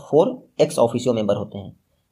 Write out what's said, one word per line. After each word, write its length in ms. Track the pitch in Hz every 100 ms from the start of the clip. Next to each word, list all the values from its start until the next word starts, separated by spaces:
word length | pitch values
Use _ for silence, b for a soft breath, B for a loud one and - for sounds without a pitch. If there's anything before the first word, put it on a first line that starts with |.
| -
फोर 380 | 147 220 - _ -
एक्स 180 | 160 -
ऑफिशियो 360 | 120 123 127
मेंबर 220 | 113 104 104
होते 220 | 101 101
हैं। 180 | 92 - _ _ _